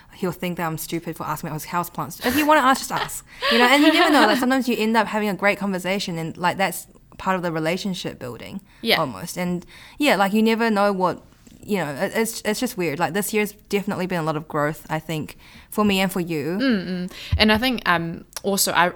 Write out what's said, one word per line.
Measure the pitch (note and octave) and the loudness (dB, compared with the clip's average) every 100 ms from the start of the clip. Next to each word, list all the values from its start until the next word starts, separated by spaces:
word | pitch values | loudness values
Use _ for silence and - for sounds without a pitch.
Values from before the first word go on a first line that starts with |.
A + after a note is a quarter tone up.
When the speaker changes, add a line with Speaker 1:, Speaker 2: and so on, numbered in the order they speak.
| - - | -20 -6
Speaker 1:
he'll | F3+ | -4
think | E3 F3+ F3 | -2 -6 -4
that | E3+ | -4
I'm | D#3+ | -4
stupid | - E3 E3 D#3+ | -6 -6 -6 -8
for | D#3+ | -6
asking | D3+ E3 | -6 -6
about | D3+ | -8
his | - | -4
houseplants." | F3 E3+ - D3 - B3 | -4 -4 -6 -8 -4 -2
If | C4+ | 2
you | D4+ | 4
wanna | D4+ | 6
ask, | B3+ C4+ | 6 2
just | - | 0
ask. | E3+ - - - - C5+ | -4 -4 -8 -14 -6 0
You | A#3 | 4
know, | B3 | 6
and | C#4+ | 8
you | D#4 | 6
never | D#4 E4+ | 6 6
know. | D4 A3+ | 6 6
Like, | A3+ | 4
sometimes | B3+ C4+ B3+ | 2 2 2
you | A#3 | 0
end | A3 A3+ | 2 2
up | A3+ | 2
having | G#3+ G#3 | 0 -2
a | |
great | F3 G3+ G3 | 0 0 0
conversation, | G3+ F#3 F3+ G3+ G3 E3 | -2 -2 -2 -4 -4 -6
and, | D#3+ - | -6 -2
like, | F3+ - | -2 0
that's | G3 - - - _ - | -2 -4 -12 -20 _ -6
part | - F#3 | -2 -2
of | |
the | E3+ | -2
relationship | D#3+ D#3 F3+ G3+ F3+ E3 C#3 | -2 -2 -2 -4 -6 -8 -10
building | B2+ A#2+ F#2+ G3 - - | -12 -12 -12 -14 -16 -6
Speaker 2:
Yeah. | A3+ F3+ | 0 2
Speaker 1:
almost. | D3 F#2+ F3 - | 0 -6 -10 -6
And, | F3+ F3 - - - - | -4 -4 -8 -20 -18 -2
yeah, | D4 F#3+ | 2 4
like, | G3 | 4
you | G#3+ | 4
never | A3 A3+ A3+ | 2 2 2
know | G3+ G3+ | 2 2
what, | F#3+ F3+ - - _ - - - | 2 -2 -2 -10 _ -20 -18 -4
you | G3+ | -4
know, | D3 | -2
it, | C3+ F#3+ A3 | -4 -2 -2
it's, | A3+ - | -2 -4
it's | G3+ G#3+ | -4 -2
just | B3+ - | -4 -2
weird. | E3+ C#3+ | -4 -2
Like, | D#3+ | -2
this | F#3 G3 | -2 -2
year's | G#3+ G#3 - - | -2 -2 -6 -4
definitely | G3 F#3+ E3+ F#3 | -2 -2 -4 -2
been | F3+ | -2
a | |
lot | D#3 D3+ | -2 -4
of | - | -4
growth, | D#3 D3 D#3 - | -2 -2 -4 -6
I | D#3 | -6
think, | - D#3 - - - - - | -4 -6 -6 -12 -20 -20 -8
for | - G#3 | 0 2
me | F#3+ | 2
and | F#3+ | 0
for | F#3 | -2
you. | E3+ D#3 C#3 F#3+ | -4 -4 -4 -2
Speaker 2:
Mm-mm. | C4+ G#3+ E3+ F3+ F3+ - - - | 0 0 -2 -6 -8 -10 -4 2
And | G#3+ | 4
I | G#3+ | 4
think, | B3+ A#3+ - | 2 0 0
um, | E3+ E3 E3+ - - | 0 -2 -8 -12 -6
also | - G3 - | -2 0 2
I, | E3 F3 | 2 2